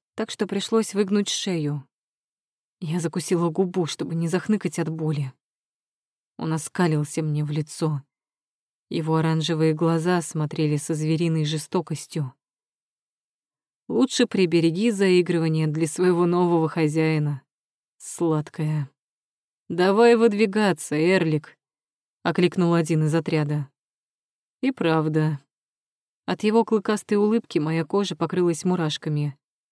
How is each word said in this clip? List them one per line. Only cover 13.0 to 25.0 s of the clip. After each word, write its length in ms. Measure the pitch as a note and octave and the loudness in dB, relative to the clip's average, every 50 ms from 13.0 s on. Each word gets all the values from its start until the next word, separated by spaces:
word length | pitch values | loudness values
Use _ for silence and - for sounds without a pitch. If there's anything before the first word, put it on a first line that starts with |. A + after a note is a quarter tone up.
| _ _ _ _ _ _ _ _ _ _ _ _ _ _ _ _ _ - | _ _ _ _ _ _ _ _ _ _ _ _ _ _ _ _ _ -4
«Лучше 380 | E3 A3+ C4 - - - A#3+ | 0 0 0 0 2 0 0
прибереги 640 | - - G3 F#3 E3 E3+ E3+ D#3+ E3 D#3+ F3+ A3 A#3+ | 0 2 2 2 4 4 2 2 2 2 2 0 0
заигрывание 760 | G#3+ F#3+ G3+ F#3+ F3+ F3+ F3 F3 E3+ E3+ E3 D#3+ D#3+ D#3 D#3 | 2 2 2 4 4 4 4 2 0 0 0 0 0 0 0
для 200 | D#3 D3 D#3 E3 | 0 0 -2 -2
своего 380 | D#3 - - F3+ F3+ F3+ E3+ F3 | -2 0 2 2 2 4 4 2
нового 440 | E3+ F3 F3 F3+ F3 E3+ E3 D#3+ D3+ | 2 2 2 2 4 4 2 2 0
хозяина, 720 | - E3+ D#3+ D3+ D3+ D#3+ D#3+ D#3+ D#3 D3+ D3+ D3 D3 C3+ - _ _ _ _ _ _ _ _ _ _ | 0 0 0 2 2 2 2 2 2 0 0 -2 -4 -6 -10 _ _ _ _ _ _ _ _ _ _
сладкая». 920 | _ - - - - F3 E3 D#3 D3+ D3+ - - - D#3 D3+ D#3 D3+ C#3 - _ _ _ _ _ _ _ _ _ _ _ _ _ _ _ | _ -18 -14 -6 -2 0 0 0 0 -2 -6 -6 -6 -4 -2 -2 -4 -4 -6 _ _ _ _ _ _ _ _ _ _ _ _ _ _ _
«Давай 480 | - F3 E3+ F3+ G3 G3 G#3+ A#3 A#3+ A#3+ | -6 -2 2 2 2 4 6 6 6 6
выдвигаться, 800 | A3 A#3 A#3 G#3 G3+ A3+ G3 F#3+ G#3+ G#3+ G3 E3 - - - D3 | 6 4 4 4 2 0 2 2 2 2 2 0 -2 -4 -4 -2
Эрлик», — 640 | D3+ D#3+ F3 F#3+ F#3 E3+ D#3+ D#3 D3 D3+ - - _ _ _ _ _ _ _ _ _ _ _ _ _ - | 2 2 2 2 2 2 0 0 -2 -4 -8 -16 _ _ _ _ _ _ _ _ _ _ _ _ _ -4
окликнул 520 | F3 E3+ - F3+ F3 - F#3 F3 E3+ E3+ | -2 2 2 2 2 2 2 2 2 2
один 280 | E3+ D#3+ D#3 E3 D#3 D#3 | 2 2 2 0 0 2
из 100 | D3+ D3+ | 2 0
отряда. 560 | E3 D#3 - D#3+ D#3 D3+ C#3+ D3+ D3+ C#3 - _ _ _ _ _ _ _ _ _ _ _ _ _ _ _ _ _ _ | 0 0 0 -2 0 0 -2 -2 -4 -6 -8 _ _ _ _ _ _ _ _ _ _ _ _ _ _ _ _ _ _
И 100 | - C3+ | -4 -4
правда. 720 | - - - E3 D#3+ D#3+ | -2 0 0 2 2 2